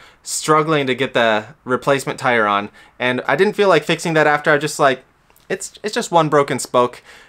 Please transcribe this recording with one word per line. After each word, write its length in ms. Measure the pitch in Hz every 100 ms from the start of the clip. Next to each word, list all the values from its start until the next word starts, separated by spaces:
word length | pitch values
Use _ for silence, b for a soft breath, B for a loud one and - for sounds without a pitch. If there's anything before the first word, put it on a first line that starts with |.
| b b
struggling 640 | - - - 156 156 151 131
to 60 | 120
get 180 | 131
the 320 | 127 113 107 107 -
replacement 560 | 120 123 143 139 143 -
tire 300 | 131 120 104
on. 220 | 101 104 b b -
And 220 | 123 127 -
I 80 | 143
didn't 180 | 202
feel 140 | 202 196
like 160 | 160
fixing 300 | 151 160 175
that 120 | 156 151
after. 240 | 147 165
I 80 | 147
just, 220 | 151 -
like, 240 | 143 127 _ _ _ _ -
it's, 260 | 202 - -
it's 100 | 202
just 160 | 247 -
one 180 | 170 156
broken 300 | 147 139 127
spoke. 460 | - 123 123 - B B